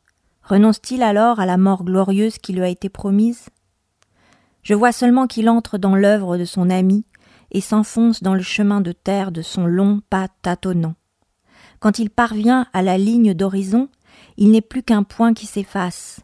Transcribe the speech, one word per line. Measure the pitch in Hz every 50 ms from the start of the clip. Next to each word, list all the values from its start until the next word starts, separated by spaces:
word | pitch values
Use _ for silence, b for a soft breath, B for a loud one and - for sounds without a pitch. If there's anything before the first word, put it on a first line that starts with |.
| _ _ _ _ _ _ _ _ _
Renonce-t-il | - 196 202 208 220 214 - - - 254 254 247
alors | 220 202 202 220 233 240 220
à | 190
la | 185 180 185
mort | 190 196 196 185 180
glorieuse | 180 185 190 190 190 190 196 214 226 220 -
qui | - - 185
lui | 180 185
a | 180
été | 180 - - 190
promise ? | - - - 202 196 202 214 233 240 - - - _ _ _ _ _ _ _ _ _ _ _ _ _ _ _ _ _ _ _ _ _ _ -
Je | - 208
vois | 208 226 240 233
seulement | - 254 240 240 254 262
qu'il | 240 - 226 220 233
entre | 233 233 226 - -
dans | 202 180 196 190
l'œuvre | 196 202 202 208 214 196 180 175 180
de | 175
son | 175 - 190 180 180
ami | 185 185 185 190 190 208 220 _ b b b b b b b b
et | - 190
s'enfonce | 190 - - 214 214 - - - 226 233 226 - -
dans | 190 190
le | 190 185
chemin | - - - 208 202 208 202
de | 196 175 175
terre | _ - - 196 202 190 190 170
de | 165 160
son | - - - 180
long | 170 170 180 196 202 208 208 - -
pas | - 190 190 185 _ _
tâtonnant. | - 180 175 175 - 190 180 175 165 160 165 _ _ _ _ _ _ _ _ _ b b b b b b b b
Quand | - 214 208 -
il | 226 208
parvient | - - 240 226 220 208 214 233 254 254 247 - -
à | 190 185
la | 190 180
ligne | 190 196 208 226 240 233 208 190
d'horizon, | 160 190 196 190 196 196 185 196 233 262 277 b b b b b b b b b b
il | 202 208
n'est | 220 220 214
plus | - - 262 240
qu'un | - 233 208 202
point | - - - 233 233 226
qui | 220 -
s'efface. | 202 - 208 196 - - 202 180 180 170 - - - - -